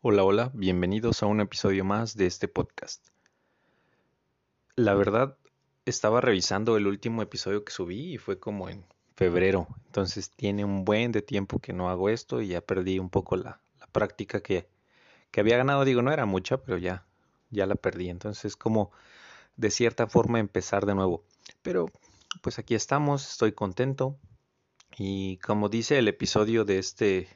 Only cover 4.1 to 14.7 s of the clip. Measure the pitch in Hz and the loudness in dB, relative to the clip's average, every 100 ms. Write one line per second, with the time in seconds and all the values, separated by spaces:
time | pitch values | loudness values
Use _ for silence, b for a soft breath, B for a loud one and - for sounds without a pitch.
4.1 | _ _ _ _ _ _ - 110 101 101 | _ _ _ _ _ _ 0 4 4 4
5.1 | 107 139 - _ _ _ _ - - 107 | 2 0 -4 _ _ _ _ -8 -2 2
6.1 | 117 127 98 90 98 110 110 101 101 117 | 4 4 2 0 -2 2 2 2 -2 -4
7.1 | 113 107 92 - 104 104 - 87 95 170 | -4 -6 -6 -4 -4 -6 -10 -8 -8 -10
8.1 | 131 - 95 - 101 92 98 - _ _ | -10 -8 -6 -6 -8 -8 -12 -18 _ _
9.1 | - 92 87 95 95 85 - _ - 95 | 0 2 4 4 2 -2 -12 _ -4 -4
10.1 | - - _ 101 101 101 98 95 107 120 | -4 -10 _ -4 -2 -2 -2 2 2 2
11.1 | 110 - 101 98 - - 90 90 90 98 | -2 -2 -4 -2 -6 -6 -4 -4 0 0
12.1 | 113 - 123 104 87 - 95 92 92 92 | -2 -4 -6 -4 -6 -2 -2 0 -2 0
13.1 | 98 92 95 - - _ _ - 110 104 | -4 -2 -4 -4 -14 _ _ -4 -2 -2
14.1 | - 101 104 - 92 - | -4 -6 -6 -2 -2 -2